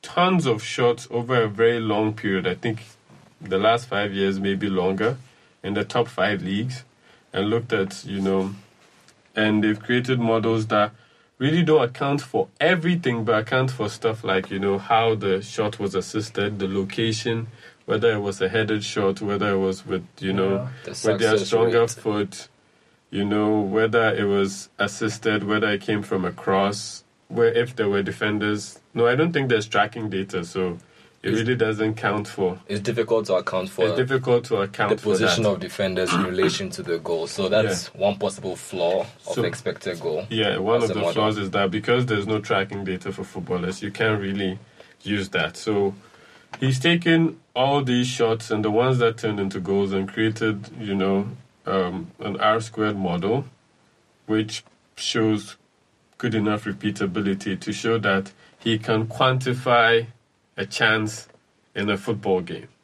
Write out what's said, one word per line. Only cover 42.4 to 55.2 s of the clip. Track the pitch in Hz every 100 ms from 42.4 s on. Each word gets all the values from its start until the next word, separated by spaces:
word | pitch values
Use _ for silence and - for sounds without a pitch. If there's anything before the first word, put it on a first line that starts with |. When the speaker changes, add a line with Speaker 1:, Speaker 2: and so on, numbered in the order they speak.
| 101 101 98 101
Speaker 1:
data | 95 92 101
for | 95
footballers, | 92 95 85 90 90 92
you | 104
can't | - 110 107
really | 98 98 95 95 - - - _
use | - 104 92
that. | 90 78 -
So | - 104 98 98 - - - - _ -
he's | 135 131
taken | 165 170 170 165 165 - _ 123
all | 135 143
these | 131 123 123
shots | - 117 113 -
and | 110
the | 107
ones | 107 127 127
that | 117 113
turned | 110 101
into | 98 95
goals | 87 98 98
and | 98 98
created, | - 110 110 110 104 104 -
you | 107
know, | 98 95 98 101 131 - _ -
um, | 95 90 90 85 -
an | 107 95
R | 107 113
squared | 110 - 107 101
model, | 92 87 98 123 131 _ _ _ _ _ _ _ -
which | 110 107 - - _ _ -
shows | - 120